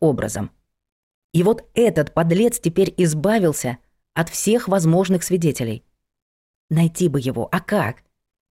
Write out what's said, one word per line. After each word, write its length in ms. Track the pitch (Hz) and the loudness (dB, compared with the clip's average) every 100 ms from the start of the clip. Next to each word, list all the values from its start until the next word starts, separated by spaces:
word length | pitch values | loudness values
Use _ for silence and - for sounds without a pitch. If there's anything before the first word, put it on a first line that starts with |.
образом. 500 | 160 131 110 107 101 _ _ _ _ _ _ _ _ | 0 0 -4 -6 -10 _ _ _ _ _ _ _ _
И 100 | 165 | 0
вот 260 | 175 - - | 2 0 -4
этот 400 | - 233 160 143 | 0 2 2 -2
подлец 460 | - 170 170 233 233 | 0 2 4 2 0
теперь 340 | 165 170 196 - | -2 0 0 2
избавился 800 | 170 156 175 226 170 147 127 117 _ _ _ | 0 0 0 2 2 0 -6 -8 _ _ _
от 160 | - 165 | -6 -6
всех 380 | - - 233 190 | -2 0 0 2
возможных 560 | 196 160 170 190 185 | 0 2 2 2 0
свидетелей. 600 | - 180 165 120 117 110 _ _ _ _ _ _ _ _ - | 0 -2 0 -2 -6 -8 _ _ _ _ _ _ _ _ -4
Найти 380 | 160 165 - 175 | 0 0 2 -2
бы 120 | 139 | 0
его, 300 | 127 117 110 | -4 -6 -4
а 80 | 185 | -6
как? 440 | - 208 120 - _ _ _ _ _ | -2 -2 -2 -6 _ _ _ _ _